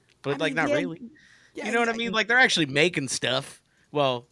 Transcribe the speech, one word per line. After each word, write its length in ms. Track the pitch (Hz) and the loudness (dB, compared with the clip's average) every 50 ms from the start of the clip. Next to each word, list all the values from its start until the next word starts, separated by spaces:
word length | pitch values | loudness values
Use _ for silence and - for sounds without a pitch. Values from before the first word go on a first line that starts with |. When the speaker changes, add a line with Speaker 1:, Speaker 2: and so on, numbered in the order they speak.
| _ _ _ _ | _ _ _ _
Speaker 1:
but, 100 | - 135 143 | -6 -6 -4
Speaker 2:
I 20 | 135 | -2
Speaker 1:
like, 120 | 160 156 | -2 -2
Speaker 2:
mean, 60 | 269 | 0
Speaker 1:
not 140 | 165 160 - | 0 0 2
Speaker 2:
yeah, 60 | - | 2
Speaker 1:
really. 260 | 196 180 175 160 - 262 - - - - - - - _ _ _ | 0 0 -2 -6 -10 -14 -18 -20 -20 -20 -20 -20 -20 _ _ _
Speaker 2:
yeah, 100 | - - | -12 -6
Speaker 1:
You 60 | 208 | -2
know 80 | 220 233 | 0 0
what 80 | 233 226 | 0 0
I 60 | 226 | 0
Speaker 2:
yeah, 40 | 226 | -2
Speaker 1:
mean? 140 | 233 202 | -4 -2
Speaker 2:
yeah. 40 | 190 | 0
Speaker 1:
Like, 120 | 220 214 196 | 0 0 2
they're 100 | 233 254 | 4 4
actually 280 | 254 226 - 180 160 135 | 4 4 4 2 0 0
making 400 | 135 143 156 180 170 165 143 123 | 2 2 2 2 2 -2 -4 -4
stuff. 520 | - - - 123 123 135 135 - - - _ _ _ _ _ _ | -4 -4 -2 -2 -2 -2 -4 -6 -12 -20 _ _ _ _ _ _
Well, 360 | - 147 143 131 127 120 123 _ | -2 0 0 0 0 -2 -6 _